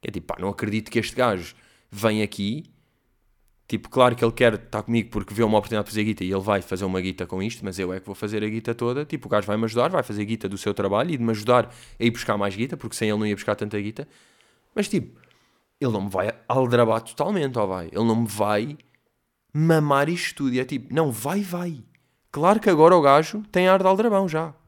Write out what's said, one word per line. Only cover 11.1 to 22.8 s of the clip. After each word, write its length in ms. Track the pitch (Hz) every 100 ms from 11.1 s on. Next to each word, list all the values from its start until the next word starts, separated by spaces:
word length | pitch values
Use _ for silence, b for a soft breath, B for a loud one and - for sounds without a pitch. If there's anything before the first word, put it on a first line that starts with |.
e 60 | 147
de 60 |
me 80 | 117
ajudar 360 | 110 107 123 117 B B B
a 60 |
ir 60 | 117
buscar 260 | 117 - 104
mais 180 | 101
guita, 220 | 98 120 -
porque 200 | 110 -
sem 120 | 107
ele 100 | 104
não 80 | 107
ia 80 |
buscar 200 | 101 - 104
tanta 240 | 107 104
guita. 260 | 101 110 139 b b b b b b
Mas, 140 | - 208
tipo, 300 | 190 113 - b b b b _ _
ele 120 | 135
não 100 | 107
me 80 | 101
vai 220 | 92 98 - _
aldrabar 520 | 127 127 120 117 113
totalmente, 580 | 113 - 151 208 139 120
ó 80 | 101
vai. 200 | 92 82
Ele 180 | 87
não 120 | 113 113
me 120 | 113
vai 480 | 101 104 104 120 147 _ _ _ _ _ _ _
mamar 560 | 147 160 160 147 139 147
isto 280 | 170 - -
tudo. 180 | 139
E 60 | 123
é 40 |
tipo, 280 | 131 139 -
não, 160 | 139 160
vai, 300 | 110 135 190
vai. 440 | 196 175 175 151 107 _ _ _ _
Claro 300 | - 165 214
que 100 | 220
agora 260 | 165